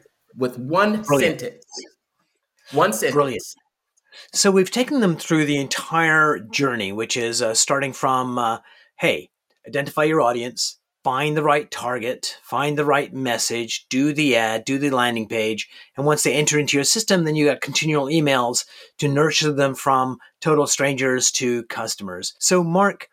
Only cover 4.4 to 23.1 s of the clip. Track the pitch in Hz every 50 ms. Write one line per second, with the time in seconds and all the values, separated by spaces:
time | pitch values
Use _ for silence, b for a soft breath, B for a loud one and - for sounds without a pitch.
4.4 | - 202 190 190 185 185 - 240 254 - 294 262 220 180 160 - - - 170 156
5.4 | 156 147 147 139 139 131 - - - - 165 160 160 160 156 156 156 151 143 -
6.4 | 104 107 - - 143 135 123 113 101 95 101 107 113 - - 123 117 113 113 117
7.4 | 120 110 113 113 - - 143 139 139 135 123 - - 135 131 127 127 127 123 123
8.4 | 120 113 113 b b b b b b b b - - 156 101 76 69 - _ _
9.4 | _ _ _ _ - - 120 139 139 139 - 156 151 156 156 156 131 120 123 120
10.4 | 120 123 113 - - - - _ _ _ _ _ - 139 127 135 147 151 151 156
11.4 | 151 156 147 151 - - - - - 120 123 120 107 123 127 - - - - -
12.4 | - - 120 120 139 147 147 147 147 147 143 143 139 - - 135 131 123 117 110
13.4 | - - 117 117 117 113 - - - - - 131 139 151 143 151 151 139 120 113
14.4 | 113 110 110 113 - 135 135 135 143 143 131 127 123 120 117 113 107 101 117 113
15.4 | 107 110 113 104 - B B B B B B - 139 147 151 147 - 151 123 147
16.4 | 151 147 147 151 143 - 143 143 139 - - 226 214 - 196 180 165 156 156 156
17.4 | 147 147 131 127 - 147 139 - 151 156 151 147 139 131 160 165 151 143 135 127
18.4 | 123 120 123 - B B B B B B B - 151 143 139 143 151 160 151 -
19.4 | 156 151 143 139 139 139 131 - - 139 135 131 131 127 123 b b b b _
20.4 | - 160 156 147 143 131 - - 139 139 139 127 135 131 127 127 123 - - -
21.4 | 131 123 120 117 113 - - 123 113 113 - - 101 95 90 90 95 - - -
22.4 | - - 185 180 175 165 165 185 202 196 - - - -